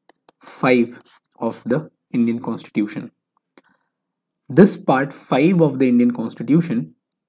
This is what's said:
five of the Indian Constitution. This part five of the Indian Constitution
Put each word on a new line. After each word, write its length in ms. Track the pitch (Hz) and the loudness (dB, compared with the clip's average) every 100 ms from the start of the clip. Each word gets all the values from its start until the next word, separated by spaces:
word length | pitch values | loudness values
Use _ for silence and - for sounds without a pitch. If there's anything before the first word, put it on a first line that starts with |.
| _ _ _ _ | _ _ _ _
five 580 | - - 135 127 117 - - - _ - | -18 0 6 6 4 -2 -20 -20 _ -6
of 240 | 117 - | -6 -4
the 260 | - 135 156 - _ | -2 -2 -2 -12 _
Indian 280 | 120 117 117 | 0 2 0
Constitution. 720 | 123 110 - 117 104 - - - _ _ _ - _ _ _ _ _ _ _ _ - | -4 -6 -4 -2 -2 -4 -10 -16 _ _ _ -20 _ _ _ _ _ _ _ _ -10
This 300 | 127 196 - | -6 -6 -6
part 340 | - 131 135 | -4 -2 -4
five 480 | - - 131 160 180 | -8 -4 0 2 2
of 180 | 151 131 | 0 2
the 120 | 131 | 2
Indian 220 | 120 123 | 2 2
Constitution 840 | 120 110 - 117 160 170 117 - - _ _ | 0 -8 -8 0 0 0 -4 -6 -12 _ _